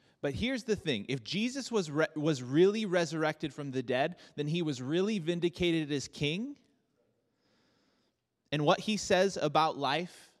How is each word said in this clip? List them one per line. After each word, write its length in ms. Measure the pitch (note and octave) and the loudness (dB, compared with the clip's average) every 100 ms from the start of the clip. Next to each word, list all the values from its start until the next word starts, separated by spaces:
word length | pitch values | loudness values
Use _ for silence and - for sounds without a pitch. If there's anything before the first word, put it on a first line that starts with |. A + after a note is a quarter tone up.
| _ _ | _ _
But 140 | C#3+ | -6
here's 300 | B2+ A#3 C4+ | -2 -2 -2
the 120 | G#3 G3+ | -2 -2
thing. 300 | D#3+ A2+ G#2 | 0 -2 -2
If 160 | C3+ | -6
Jesus 480 | A2 G3 A#3+ C4+ A#3+ | -4 -2 -2 -4 -4
was 200 | A3+ D#3 | -2 -2
re-, 160 | C#3+ D#3 - | 0 0 0
was 260 | D3+ C#3 | 0 0
really 460 | B2 C#3+ F#3 A3 G#3+ | 2 6 6 4 0
resurrected 680 | F3 E3 D#3+ D#3 D3+ D#3 | 0 0 0 -2 -2 -6
from 160 | C3 C#3+ | -8 -6
the 140 | C3 | -4
dead, 320 | A#2+ B2 D3+ F3+ - - | 0 0 0 -4 -14 -6
then 120 | D3 | -2
he 160 | E3+ | 0
was 180 | D#3 B2+ | -2 -4
really 380 | B2+ E3 G3+ G#3+ | -2 0 0 -2
vindicated 720 | D#3 F3 E3+ - F3 E3 D3 | -2 -2 -2 0 0 2 0
as 160 | D3 - | -4 -4
king. 480 | - D3 F3 C4 C#4+ _ _ _ _ _ _ _ _ _ _ _ _ _ _ _ _ _ _ - | -2 -2 -2 -6 -10 _ _ _ _ _ _ _ _ _ _ _ _ _ _ _ _ _ _ -4
And 140 | D3 D3 | 0 4
what 140 | F#3+ | 2
he 180 | G3 G#3 | 2 -2
says 400 | - F#3 G3 F3+ | 2 4 4 2
about 380 | D3+ D3+ D#3 C#3 | 0 2 2 0
life 540 | C3+ D3+ F3 - - _ | -2 -2 -4 -12 -20 _